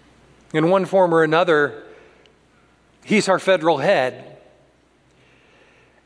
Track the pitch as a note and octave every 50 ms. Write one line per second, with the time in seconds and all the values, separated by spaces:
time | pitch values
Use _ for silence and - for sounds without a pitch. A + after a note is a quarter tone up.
0 | _ _ _ _ _ _ _ _ _ _ - D#3 D#3 E3+ F#3 G3 F#3 D3 F#3+ G3
1 | F#3 F3 E3 D#3+ D#3+ D#3 D#3+ E3 F#3 F3 D#3+ D3+ D3 C3 A2+ - - - - -
2 | - _ _ _ _ _ _ _ _ _ _ _ _ _ _ _ _ _ _ _
3 | _ - G#3 G#3 - G3 F#3 E3 - F#3+ F#3+ F3 D3+ E3 D#3+ C3+ C#3 F#3 G3+ D#3+
4 | B2+ B2+ B2 - - - - - - _ _ _ _ _ _ _ _ _ _ _
5 | _ _ _ _ _ _ _ _ _ _ _ _ _ _ _ _ _ _ _ _
6 | _